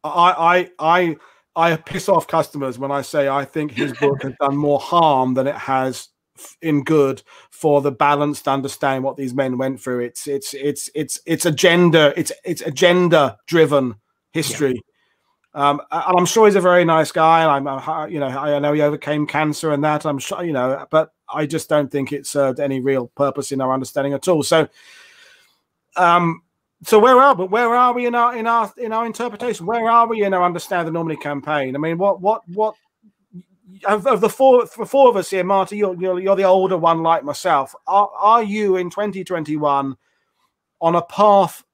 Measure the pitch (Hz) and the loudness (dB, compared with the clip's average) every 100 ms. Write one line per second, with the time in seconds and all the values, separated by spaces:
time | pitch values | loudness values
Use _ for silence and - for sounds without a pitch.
0 | 151 165 175 156 165 180 175 - 156 175 | -6 2 2 4 2 2 0 -4 0 2
1 | 175 147 _ _ _ - 170 156 - 185 | 0 -4 _ _ _ -2 0 0 -6 -8
2 | - 180 - 160 151 147 135 117 135 143 | 0 0 0 -2 -2 -6 -8 -8 -6 -6
3 | 131 156 139 139 135 160 151 117 143 123 | -4 -2 0 -2 -4 -6 -8 -6 -6 -2
4 | 143 139 139 127 139 143 147 143 - 175 | -2 -2 -8 -4 -2 0 0 0 0 2
5 | 165 135 131 127 131 143 - 135 131 123 | 4 4 0 0 -2 -4 -4 -2 -2 -6
6 | - _ _ _ - _ 165 147 131 156 | -16 _ _ _ -20 _ -2 -2 2 2
7 | 139 131 _ - _ - 160 143 139 127 | 2 -2 _ -20 _ -4 2 2 0 0
8 | 143 147 147 143 - 135 135 - 143 135 | 0 2 0 -4 -4 -4 -4 -4 -4 -2
9 | 131 131 135 123 135 127 131 131 - 123 | -4 -6 -8 -4 -4 -2 -6 -6 -6 -6
10 | 120 - - 139 - 139 139 143 - 147 | -6 -10 -8 -8 -8 -8 -6 -6 -10 -10
11 | 143 - - 160 175 143 180 170 175 160 | -8 -10 -6 -4 -2 2 4 6 4 6
12 | 147 170 160 - - 170 - 135 175 180 | 4 2 -6 -6 -8 -8 -8 0 2 4
13 | 175 160 147 - - 165 156 143 127 107 | 2 2 2 -2 -4 2 2 2 -2 -8
14 | _ _ _ 165 147 - 143 123 _ _ | _ _ _ -8 -6 -4 -4 -4 _ _
15 | _ _ _ _ _ 151 143 143 - 160 | _ _ _ _ _ -2 0 0 -4 -6
16 | 160 180 175 226 214 196 180 175 170 160 | 0 0 2 4 4 4 4 4 4 2
17 | 151 - 160 165 160 139 139 135 151 160 | 0 2 4 4 4 0 -2 -8 -8 -8
18 | 156 165 139 131 147 147 147 151 147 147 | -8 -6 -6 -6 -4 -2 0 0 0 -2
19 | - 151 147 147 151 147 160 147 151 151 | -6 -4 -2 -2 -2 -2 -2 -2 0 -2
20 | 156 139 - 185 175 139 127 135 - 156 | -4 -6 -8 -8 -6 -2 -2 -4 -2 -2
21 | 156 _ _ 123 151 156 - 151 139 143 | -2 _ _ -8 -6 -6 -2 -2 -2 -4
22 | 131 147 - 143 139 131 143 135 127 135 | -6 -8 -6 -2 -2 -2 -4 -4 -2 -2
23 | 120 - 139 131 131 135 131 131 131 147 | -4 -4 -4 -4 -8 -4 -4 -4 -4 -4
24 | 139 139 - 165 139 160 151 _ _ - | -4 -4 0 0 2 0 0 _ _ -20
25 | - _ _ _ _ _ _ _ _ - | -20 _ _ _ _ _ _ _ _ 0
26 | 175 175 170 165 _ _ _ _ - 220 | 4 4 2 -4 _ _ _ _ 2 4
27 | 240 254 277 226 185 214 240 240 247 247 | 6 6 6 4 0 0 0 2 2 0
28 | 240 240 240 240 226 233 214 - 233 220 | -2 0 0 0 -2 0 -2 -6 -6 -4
29 | 226 214 240 208 240 214 170 233 226 233 | -6 -6 -10 -6 -8 -6 -4 -4 2 2
30 | 233 220 202 185 180 175 - 185 165 165 | 2 0 0 2 0 -2 -4 -4 -4 -4
31 | 165 151 147 143 139 151 131 139 160 165 | -6 -6 -6 -8 -4 -4 -2 -4 -4 -2
32 | 202 190 185 220 - 185 214 214 _ _ | -2 0 -2 -4 -6 -4 -4 -6 _ _
33 | 214 _ _ 180 _ _ _ 190 202 208 | _ _ _ -20 _ _ _ -10 -2 -2
34 | 208 220 208 - 269 247 233 - 202 277 | 0 0 0 4 4 6 2 -8 -4 4
35 | 269 208 170 190 180 196 190 208 202 180 | 4 4 -2 -4 0 0 0 -2 -4 -2
36 | 185 180 190 190 190 190 185 180 165 165 | -4 -2 0 2 4 4 4 2 2 2
37 | 165 165 139 139 185 147 131 - - 190 | 2 0 -2 -6 0 0 0 -10 0 2
38 | 202 - 196 233 214 208 208 185 180 185 | 2 2 2 4 2 -2 0 0 -2 -6
39 | 208 190 180 180 151 151 147 139 139 131 | -6 -6 -8 -6 -4 -2 0 0 -2 -8
40 | _ _ _ _ _ _ _ _ 165 170 | _ _ _ _ _ _ _ _ 0 0
41 | 170 - 208 202 175 - _ | -2 2 6 6 4 -4 _